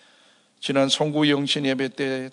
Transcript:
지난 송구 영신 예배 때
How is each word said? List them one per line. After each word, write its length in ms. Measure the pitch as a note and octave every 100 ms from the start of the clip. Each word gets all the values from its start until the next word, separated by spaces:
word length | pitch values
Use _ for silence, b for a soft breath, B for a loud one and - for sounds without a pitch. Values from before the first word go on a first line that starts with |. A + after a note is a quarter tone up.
| b b b b b b
지난 300 | - C#3 C3+
송구 380 | - D3+ D3 D3
영신 340 | C#3+ C#3+ D3+ C#3
예배 240 | C3 C3+
때 400 | - C3+ C3 C3